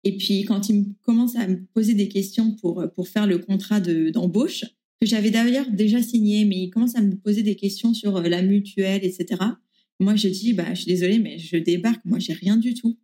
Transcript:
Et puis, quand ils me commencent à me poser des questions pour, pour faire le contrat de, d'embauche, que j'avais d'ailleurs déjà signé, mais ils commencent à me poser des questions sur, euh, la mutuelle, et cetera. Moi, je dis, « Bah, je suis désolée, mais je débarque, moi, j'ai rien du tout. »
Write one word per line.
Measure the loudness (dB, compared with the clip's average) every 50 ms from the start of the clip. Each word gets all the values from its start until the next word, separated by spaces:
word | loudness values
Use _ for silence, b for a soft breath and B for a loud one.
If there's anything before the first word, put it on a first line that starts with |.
| -2
Et | -2 -2
puis, | -2 -2 -2 0 -2 0
quand | -2 -2 -2 0
ils | 0 0 0
me | 0 -2 -6 _
commencent | _ 0 2 2 2 0 -2
à | -4 -2
me | -2 -4 -4 -6 _ _
poser | 0 0 2 2
des | 2 0 0
questions | -2 -4 -4 -2 -2 0 0 0
pour, | -2 -2 -4 -4 -4 -2 -6 -6 _
pour | -8 -10
faire | -4 -2 0 2
le | 2 0
contrat | 0 0 -2 -4 -4 -2 0 -2 0
de, | 0 0 0 0 0 0
d'embauche, | 0 0 -2 0 0 0 0 0 -4 -8 -12 -12 _ _ _ _ _ _
que | 0
j'avais | 0 2 2 2 2
d'ailleurs | 2 2 2 2 2 0 0 -2
déjà | 0 2 2 4 4 2
signé, | 2 2 2 2 2 4 4 4 2
mais | 2 2 0 -4
ils | -4
commencent | 0 0 0 0 2
à | 2
me | 2 2 0
poser | 0 _ -2 0 0 0
des | 0 -2
questions | 0 -2 -4 -4 0 0 0 0
sur, | 0 0 -2 0
euh, | 0 0
la | 0 0 2
mutuelle, | 2 4 4 2 0 -2 -4 -2 0 0 0 0 -2
et | -2
cetera. | -2 -4 -6 -4 -2 -2 -2 -2 -2 _ _ _ _ _ _ _ _ _
Moi, | 2 2 4
je | 4 2
dis, « | 0 0 0 0 0 0
Bah, | 0 -2 -4 -6
je | -6
suis | -2 -2
désolée, | 0 0 2 2 2
mais | 2 2 0 -6 -12
je | -10 -4 -4
débarque, | -2 0 0 -2 0 0 -2 -2 -2 _
moi, | -4 -4 -2
j'ai | -2 -6 -8
rien | -4 0 2 2
du | 2 2 0 -4
tout. » | -2 -2 -4 -4 _